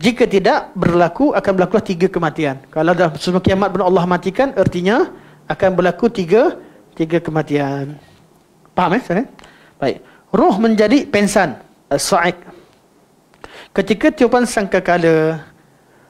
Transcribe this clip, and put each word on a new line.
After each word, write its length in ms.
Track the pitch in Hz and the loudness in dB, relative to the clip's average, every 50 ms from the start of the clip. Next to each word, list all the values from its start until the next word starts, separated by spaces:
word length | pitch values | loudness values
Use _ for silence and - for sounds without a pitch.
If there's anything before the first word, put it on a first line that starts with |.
Jika 240 | - 220 233 247 247 | -2 -2 0 2 0
tidak 480 | 190 175 196 180 220 285 302 - - - | 2 2 0 2 2 0 0 -2 -6 -8
berlaku, 640 | 185 170 170 170 175 175 160 170 - 269 294 - | -2 -2 0 2 2 2 2 2 0 0 0 0
akan 160 | 202 190 202 196 | 0 0 0 0
berlakulah 300 | 185 185 175 - 214 208 | 0 0 0 0 -2 -2
tiga 240 | - 190 165 185 185 | -2 -2 0 0 -2
kematian. 480 | - 180 165 156 143 - 156 143 131 131 - _ - | 0 -2 -4 -4 -4 -2 -4 -4 -4 -6 -12 _ -4
Kalau 240 | 156 156 170 180 | -2 0 0 2
dah 160 | 170 180 165 156 151 | 2 2 0 -2 -4
sebelum 240 | - - 180 185 180 | -6 -2 -2 0 0
kiamat 240 | 196 190 190 208 190 | 2 0 2 0 -2
pun 160 | 180 185 185 | -2 -2 0
Allah 240 | 185 185 185 170 180 | 2 2 2 2 0
matikan, 400 | 180 175 - 190 180 - 262 277 240 | -2 -2 -2 -4 -2 -2 -2 -2 0
ertinya 560 | - 185 - - 180 175 190 220 277 359 - - - - - - - _ | 0 0 0 0 -2 0 0 2 2 0 -2 -4 -16 -20 -20 -20 -20 _
akan 260 | - 151 - - 185 185 | -10 -6 -2 0 0 0
berlaku 320 | 175 175 180 170 - - 233 | 2 0 0 0 0 -2 -2
tiga, 480 | 233 - 180 160 185 226 277 359 - - - - - - _ _ _ | 0 -2 -2 2 4 4 4 2 0 -4 -14 -20 -20 -20 _ _ _
tiga 240 | - 165 160 165 170 | -6 -4 -2 -2 -2
kematian. 800 | 165 - 156 160 151 - 143 143 143 139 139 139 139 139 151 147 - - _ _ _ _ _ _ _ _ _ _ _ _ _ - | -2 -2 -4 -4 -2 0 -2 -2 -2 -2 -4 -6 -8 -8 -12 -16 -20 -20 _ _ _ _ _ _ _ _ _ _ _ _ _ -2
Faham, 160 | 185 170 180 | 0 0 0
eh, 60 | 254 247 | -2 -2
sekarang? 240 | - 170 190 277 - - - - - - _ _ _ _ | -2 -4 -4 -4 -6 -12 -20 -20 -20 -20 _ _ _ _
Baik. 240 | _ 143 131 - - - - - _ _ _ - | _ -4 -4 -4 -6 -12 -20 -20 _ _ _ 0
Roh 240 | 196 277 359 208 | 2 2 2 2
menjadi 480 | 185 220 226 220 202 214 208 247 285 - | 2 2 0 2 2 2 4 2 2 0
pensan, 560 | - - 202 208 190 - 214 185 160 113 - - - _ _ _ _ 143 | 0 0 0 0 2 2 0 0 0 -4 -10 -16 -20 _ _ _ _ -4
as-sa'iq. 460 | 139 - - 202 175 170 180 170 - - - - - - _ _ _ _ _ _ _ _ _ _ _ _ _ _ _ - - - - - - _ | -4 -2 0 0 0 0 0 -2 -4 -12 -20 -20 -20 -20 _ _ _ _ _ _ _ _ _ _ _ _ _ _ _ -20 -20 -20 -20 -20 -6 _
Ketika 320 | - 190 196 220 202 - 311 | -4 0 0 -2 2 2 0
tiupan 400 | 302 - 247 220 208 247 247 226 | 2 4 2 2 4 2 0 0
sangkakala 960 | - 233 202 180 208 185 - - 170 170 165 165 160 160 156 160 160 156 - - _ _ _ _ _ _ _ _ _ _ _ _ | -2 -4 -2 0 -2 -2 0 2 0 2 2 2 2 2 2 0 -2 -4 -10 -16 _ _ _ _ _ _ _ _ _ _ _ _